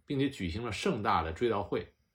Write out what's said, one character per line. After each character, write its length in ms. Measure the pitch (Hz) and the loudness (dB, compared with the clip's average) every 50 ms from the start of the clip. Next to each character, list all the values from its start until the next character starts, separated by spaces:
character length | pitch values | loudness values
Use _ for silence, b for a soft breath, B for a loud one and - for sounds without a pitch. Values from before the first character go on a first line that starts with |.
| _ | _
并 140 | - 147 135 | -4 0 0
且 100 | 139 135 | 0 0
举 200 | - - 98 85 | 0 -2 -4 -4
行 120 | 85 110 120 | -2 -4 -4
了 80 | 117 101 | -4 -4
盛 280 | - - 202 160 107 | -2 0 0 0 2
大 220 | 104 113 101 87 80 | 2 2 2 2 2
的 80 | 80 | 0
追 180 | 80 - 120 117 | -2 0 2 2
悼 140 | 107 101 - | 2 2 0
会。 300 | - 139 110 - - _ _ _ _ _ | -2 -2 -4 -4 -6 _ _ _ _ _